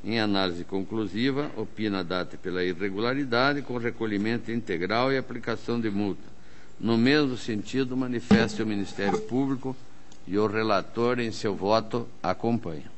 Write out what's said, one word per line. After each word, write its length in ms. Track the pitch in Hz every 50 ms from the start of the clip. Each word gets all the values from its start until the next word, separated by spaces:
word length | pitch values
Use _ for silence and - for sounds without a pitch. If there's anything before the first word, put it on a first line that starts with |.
| -
Em 160 | 101 113 117
análise 440 | 107 104 101 98 95 92 85 87 85
conclusiva, 880 | - 95 95 95 - 113 110 110 95 85 107 120 139 131 139 147 147 -
opina 440 | 110 107 101 - 104 107 107 98 95
a 20 | 90
date 340 | 80 92 90 87 - -
pela 260 | - - 92 87 90 90
irregularidade, 1000 | 90 90 80 101 101 95 98 113 120 131 139 147 127 117 120 127 143 143 143 127
com 140 | - 123
recolhimento 720 | 123 117 120 - - 113 110 104 98 104 110 117 117 110 110
integral 600 | 113 120 - - 92 80 90 92 107 117 127 135
e 60 | 135
aplicação 640 | 131 120 - 120 120 - 120 113 101 - - 117 120
de 80 | 113 110
multa, 320 | 98 101 104 101 87 - - - - - - - - - - - - -
no 200 | - 110 117 113
mesmo 360 | 117 131 143 151 147 135 127
sentido, 640 | 107 - - 113 104 92 - - 131 135 123 127
manifesta 640 | 131 131 123 123 117 117 - 208 220 220 208 - - 113
o 40 |
Ministério 520 | 110 107 101 95 - - - 101 98 95 87
Público 540 | - - 113 127 139 135 139 131 - 131 127 - - - - - - - - - -
e 100 | - 90
o 80 | 101 107
relator 760 | 107 101 110 110 110 104 92 87 - - 113 117 120 123 127
em 120 | 117 113
seu 240 | 98 - - 110 95
voto 520 | 85 92 98 107 113 107 107 - 120 117 - - -
acompanha. 680 | - 85 92 - - 117 117 107 - 87 80 73 67 - -